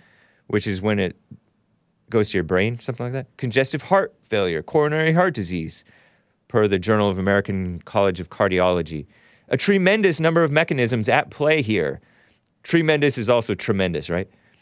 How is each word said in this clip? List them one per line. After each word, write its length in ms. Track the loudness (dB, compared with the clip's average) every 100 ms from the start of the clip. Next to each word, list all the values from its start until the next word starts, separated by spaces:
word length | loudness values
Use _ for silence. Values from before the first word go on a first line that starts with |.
| _ _ _ _ -4
which 180 | -4
is 160 | -2 -2
when 160 | 0 0
it 180 | -2 -6 -20 -20 _ _ _ _ _ _ -2
goes 220 | 0 0
to 60 | -2
your 60 |
brain, 360 | 0 0 0 -4
something 260 | -8 -8
like 80 | -8
that. 140 | -8 -10 -8
Congestive 460 | -2 0 0 -4
heart 320 | 0 0 0 _
failure, 400 | -4 -2 0 -2
coronary 500 | 0 0 2 2 2
heart 220 | 2 2
disease, 480 | -2 -4 -6 -6 -12 -20 _ _ _ _ _ _
per 200 | 2 2
the 120 | 2
Journal 280 | 2 2 2
of 120 | 0
American 600 | 2 2 0 -4 -6 -8
College 380 | -4 0 0 0
of 120 | -6
Cardiology. 760 | -2 0 2 2 0 -4 -8 -12 _ _ _ -6
A 80 | -2
tremendous 640 | 0 2 2 2 2 2
number 240 | 0 2
of 80 | 2
mechanisms 560 | 0 0 0 0 0 2
at 220 | 0 0
play 320 | -2 0 2
here. 400 | 0 -2 -2 -6 _ _ _ _ _ _
Tremendous 540 | -2 0 2 2 2 0
is 120 | 0
also 240 | 0 0
tremendous, 560 | -4 -2 0 0 -2 -4
right? 180 | -4 -6 _ _ _